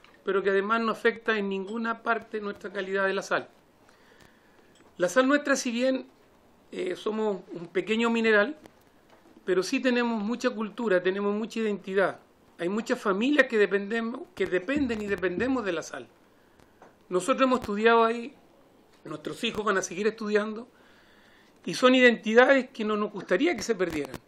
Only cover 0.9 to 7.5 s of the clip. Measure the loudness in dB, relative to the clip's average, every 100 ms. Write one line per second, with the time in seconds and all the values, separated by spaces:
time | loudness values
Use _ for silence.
0.9 | 0 0 -2 -2 -2 -2 -4 -6 -6 -4
1.9 | -4 -2 -4 -4 -8 -8 -10 -10 -8 -4
2.9 | 0 0 0 -2 -4 -4 _ _ _ _
3.9 | _ _ _ -20 _ _ _ _ _ _
4.9 | -2 0 2 4 2 2 -2 0 -2 0
5.9 | -2 -6 _ _ _ _ _ -16 -8 -6
6.9 | -6 -6 -4 -2 -4 -8